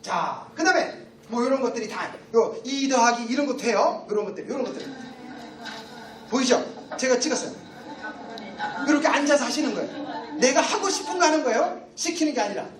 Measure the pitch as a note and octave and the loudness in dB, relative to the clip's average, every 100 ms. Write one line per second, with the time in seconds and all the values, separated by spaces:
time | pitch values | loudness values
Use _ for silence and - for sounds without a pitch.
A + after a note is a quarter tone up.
0 | - - - - - - F4 E4+ - - | -2 -2 -2 -6 -12 0 4 4 2 -6
1 | - - - A#3 B3+ C4+ A#3 A#3 G#3+ - | -16 -20 -6 0 2 2 0 -2 -6 -6
2 | - - - A3+ - - B3+ C#4 C4+ B3+ | -8 -10 2 4 4 -2 -4 -2 2 6
3 | A#3 A#3+ A3+ C4 C#4+ C4+ A3 G3+ D#4 - | 6 4 0 0 0 0 0 4 2 0
4 | - G#3 F#3 D3 - C4+ A#3+ - - - | -2 -2 -2 -6 -6 -4 -4 -6 -12 -12
5 | - - - - - - - - - - | -14 -14 -14 -14 -14 -14 -12 -12 -14 -16
6 | - - - B3 A#3+ A#3 - - - - | -16 -16 -2 0 4 4 2 -10 -12 -2
7 | B3+ B3 D4+ B3 - - - - - - | 2 4 2 -2 -4 -10 -16 -16 -14 -12
8 | - - - - - - - - C4+ D4+ | -12 -12 -12 -12 -12 -6 -6 -2 2 4
9 | D#4 C#4+ C#4+ C#4+ A#3+ C#4 C#4 F#3+ - - | 4 2 4 4 4 0 -2 -2 -4 -6
10 | - - - - B3 C#4+ - G#4 G4 - | -8 -8 -8 4 4 6 4 0 0 -2
11 | - F4+ D#4+ D#4 C4 A3+ - - - - | -4 4 6 6 4 2 2 -2 -12 -6
12 | E4+ E4+ D4+ B3 G3+ G3 - | -4 0 0 0 -2 -4 -8